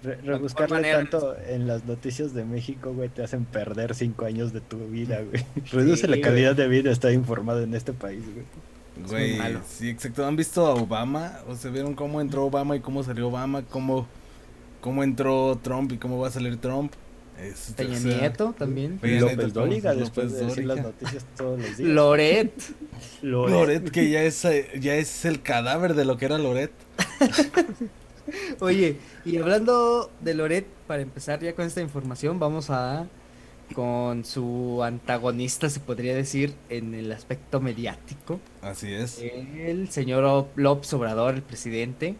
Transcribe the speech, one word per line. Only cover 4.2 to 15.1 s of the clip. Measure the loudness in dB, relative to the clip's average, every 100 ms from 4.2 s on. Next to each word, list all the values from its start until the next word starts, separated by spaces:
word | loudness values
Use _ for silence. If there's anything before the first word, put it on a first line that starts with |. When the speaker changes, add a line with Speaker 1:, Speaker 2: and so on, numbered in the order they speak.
| -4
Speaker 2:
años | -2 -4
de | -4
tu | -10 -10 -8
vida, | -6 -4 -4
güey. | -2 -4 -4 -8
<laughs> | -2
Reduce | 4 6 6
Speaker 1:
Sí, | 4
Speaker 2:
la | 4
Speaker 1:
güey. |
Speaker 2:
calidad | 6 6 6 6
de | 6
vida | 6 6
estar | 4 4
informado | 4 2 -2 -2 -2
en | 0
este | -4 -4
país, | -8 -8 -10
güey. | -12 -12 -14 -18 -20 -20 -20 -14
Speaker 1:
Es |
muy | -6
Speaker 3:
Güey, | -2 0 0
Speaker 1:
malo. | -2 -4 -8
Speaker 3:
sí, | -8 -6
exacto. | -6 -6 -2 0
¿Han | 0
visto | 0 4 6
a |
Obama? | 6 2 0 0 -2 -4 -10 -12
O | -10
sea, | -6
¿vieron | -4 -4 -4
cómo | -4 -2
entró | -2 0 2
Obama | 2 0 -2
y |
cómo | -2 -4
salió | -4 -2 -2
Obama? | -2 -4 -4 -4
¿Cómo, | -4 0 -2 -2 -12 -20 -20 -20 -20 -20 -10
cómo | -4 0
entró | 2